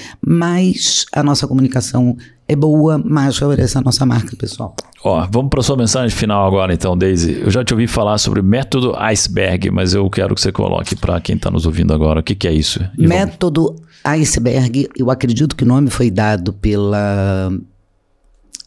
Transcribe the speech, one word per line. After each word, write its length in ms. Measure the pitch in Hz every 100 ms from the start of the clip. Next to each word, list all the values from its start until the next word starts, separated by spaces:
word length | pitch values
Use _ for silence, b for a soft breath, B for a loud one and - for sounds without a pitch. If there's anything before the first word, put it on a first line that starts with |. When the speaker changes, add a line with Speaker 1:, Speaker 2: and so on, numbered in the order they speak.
| B B
Speaker 1:
mais 880 | - 170 170 175 185 - - - -
a 120 | 147
nossa 260 | 143 139 143
comunicação 680 | 131 131 127 - 123 123 117 B B _
é 80 |
boa, 440 | 147 156 151 156 151
mais 400 | - 151 139 -
favorece 400 | 143 139 131 -
a 20 |
nossa 240 | 131 110
marca 320 | 131 117 - 107
pessoal. 400 | - - 113 - - -
Speaker 2:
Ó, 240 | 98 85 90
vamos 160 | 117 135
pra 140 | 139
sua 160 | 120 135
mensagem 360 | 113 131 120
final 320 | - 107 101 95
agora, 280 | 98 92
então, 200 | 85 92
Daisy. 460 | 90 95 90 82 -
Eu 100 | -
já 140 | 110
te 80 | 120
ouvi 140 | 113 117
falar 320 | 123 104 104
sobre 240 | - 104
método 520 | 95 120 131 135 123 -
iceberg, 760 | 110 104 - 98 95 92 92
mas 240 | 92 92
eu 140 | 98 98
quero 240 | 98 98
que 80 | 98
você 100 | 98
coloque 420 | 95 98 87 -
pra 240 | 101 - 90
quem 160 | - 87
tá 120 | -
nos 140 | 90
ouvindo 300 | 82 85 82
agora 260 | 78 78 78
o 20 |
que 120 | -
que 120 | 98 90
é 60 |
isso. 280 | 78 76 - 92 -
E 80 | 160
vamos 20 |
Speaker 1:
Método 680 | 180 196 - 180 151 170 160 b b
iceberg, 840 | - 156 151 - 120 131 123 127 -
eu 160 | - 127
acredito 460 | 131 120 117 147 -
que 80 |
o 20 | 123
nome 220 | 131 139
foi 220 | - 123
dado 420 | 95 107 104 87
pela, 960 | 101 107 104 101 104 104 101 98 95 95 95 - _ _ _ _ _ _ _ _ -